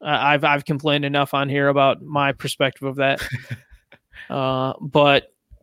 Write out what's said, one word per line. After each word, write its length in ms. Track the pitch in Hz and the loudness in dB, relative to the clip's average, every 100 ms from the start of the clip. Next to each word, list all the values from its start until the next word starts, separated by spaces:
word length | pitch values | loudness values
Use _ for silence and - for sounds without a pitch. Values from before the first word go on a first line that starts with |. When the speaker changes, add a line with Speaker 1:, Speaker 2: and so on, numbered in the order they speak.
Speaker 1:
I, 320 | 151 139 139 | -4 0 2
I've, 120 | 147 151 | 2 2
I've 180 | 143 | 0
complained 400 | - 143 151 147 | -2 -4 0 0
enough 300 | 143 143 139 | 0 -2 0
on 160 | 139 139 | -2 -2
here 180 | 139 139 | 0 2
about 340 | 139 135 - | 4 2 2
my 300 | 147 147 139 | -4 -2 -2
perspective 560 | 135 143 - 135 - 135 | -2 -8 -2 -2 -2 -8
of 80 | 135 | -2
that. 240 | 135 139 - | -2 -2 -6
Speaker 2:
<laughs> 300 | 123 - - _ - _ - _ - - | -12 -12 -16 _ -20 _ -20 _ -20 -10
Speaker 1:
Uh, 440 | 139 131 131 131 - | -4 -2 -2 -4 -6
but 540 | 147 147 147 139 - _ _ - | -2 4 6 4 0 _ _ -20